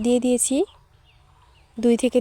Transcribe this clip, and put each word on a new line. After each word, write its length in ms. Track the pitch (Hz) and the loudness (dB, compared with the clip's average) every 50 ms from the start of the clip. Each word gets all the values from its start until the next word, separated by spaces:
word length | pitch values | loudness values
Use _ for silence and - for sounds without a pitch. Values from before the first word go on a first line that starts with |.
| 220 | 2
দিয়ে 120 | 240 247 247 247 | 0 0 0 0
দিয়েছি। 320 | 247 247 233 - - 262 285 392 - - - _ _ _ _ _ _ _ _ _ _ _ _ _ _ _ _ _ _ _ - | 0 0 0 -2 -2 -2 -2 -2 -4 -8 -16 _ _ _ _ _ _ _ _ _ _ _ _ _ _ _ _ _ _ _ -2
দুই 160 | 226 240 233 226 | 0 0 2 2
থেকে 160 | - 240 - 247 | 0 0 0 0